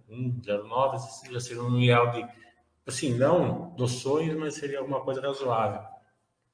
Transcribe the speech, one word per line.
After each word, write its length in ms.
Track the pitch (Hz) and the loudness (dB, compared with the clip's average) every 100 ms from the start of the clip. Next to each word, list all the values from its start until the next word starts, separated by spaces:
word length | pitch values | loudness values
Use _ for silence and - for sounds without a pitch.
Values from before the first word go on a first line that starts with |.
| - | -14
Um, 320 | 120 127 117 | -8 -6 -4
zero 220 | 104 104 107 | -2 -4 -2
nove, 280 | 123 135 127 | 2 2 0
esse 360 | 123 - 131 | -8 -14 -10
já 80 | 123 | -10
seria 220 | 123 120 | -8 -6
um 140 | 120 123 | 0 4
yield, 480 | 123 120 120 117 - - - _ _ _ - | 6 8 6 0 -8 -14 -20 _ _ _ -10
assim, 280 | 123 147 | -4 -2
não 600 | 120 143 175 127 - - | 4 6 6 4 -2 -6
dos 180 | - 123 | -2 -2
sonhos, 440 | 123 135 151 160 156 | -2 0 0 0 -2
mas 160 | 151 | -4
seria 240 | - 143 139 | -6 -6 -6
alguma 220 | 139 131 | -4 -4
coisa 200 | 139 131 | -4 -4
razoável. 600 | 139 139 131 113 107 104 - - _ _ _ _ _ | -4 -4 0 0 0 -2 -10 -18 _ _ _ _ _